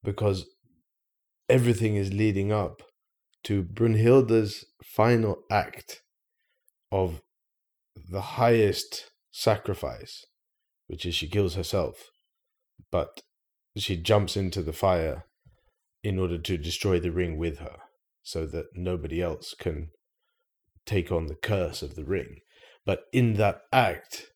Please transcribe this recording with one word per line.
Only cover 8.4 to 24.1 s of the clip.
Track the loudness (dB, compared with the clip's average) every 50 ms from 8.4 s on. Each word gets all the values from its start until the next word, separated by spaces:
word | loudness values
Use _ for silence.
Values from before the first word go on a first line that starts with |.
| 4 6 6 6 6 4 4 0 -4 -8 -10 -14 -14 -16 _ _ _ _
sacrifice, | _ -2 0 2 0 0 0 -6 -6 -4 -6 -8 -8 -10 -14 -18 -18 -20 -20 _ _ _ _ _ _ _ _ _ _ _ _
which | _ -14 -8 -6
is | -6 -4
she | -4 -6 -4
kills | -2 0 0 0 -2
herself, | -4 -6 -4 -2 -2 -2 -2 -6 -10 -20 -20 _ _ _ _ _ _ _ _ _ _ _ _ _ _ -20 _
but | -4 -4 -4 -4 -8 -20 -20 _ _ _ _ _ _ _ _ _ _
she | -10 -6 -4 -4
jumps | -4 0 2 4 4 4 2 -2
into | -4 -4 -4 -4 -4 -6
the | -6 -4
fire | 0 2 2 2 2 0 -2 -4 -8 -12 _ _ _ _ -20 _ _ _ _ _ _ _ _ _ _ _
in | -4 -2 0
order | 0 -2 -2 -4
to | -4 -4 -4
destroy | -4 -4 -6 -6 -4 0 0 0 2
the | 0 0 -2
ring | -2 -2 -2 -2
with | -4 -4 -4 -4 -6
her, | -14 -16 -16 -18 -20 -20 _ _ _ _ _ _ _
so | -10 -8 -6 -6
that | -6 -6 -8 -10 -8 _
nobody | -8 -4 -4 -4 -4 -4 -6 -4 -2
else | -2 -4 -4 -6 -10 -16 -16 _
can | -6 -6 -6 -6 -10 -12 _ _ _ _ _ _ _ _ _ _ _ _ _ _ _ _ _ _ _
take | -2 -2 -2 0 0 -2
on | -2 -2
the | -4 -8
curse | -8 -4 -2 -2 -2 -2 -4 -4 -8 -12
of | -10 -10
the | -12 -6
ring. | -4 -4 -4 -4 -8 -14 -20 _ _ _ _ -20 -20 -20 _ _
But | -4 -4 -4 -4 _ 0
in | 2 2 2 2
that | 2 2 0 0 -2 _ _ 2
act | 2 2 2 0 -6 -12 -16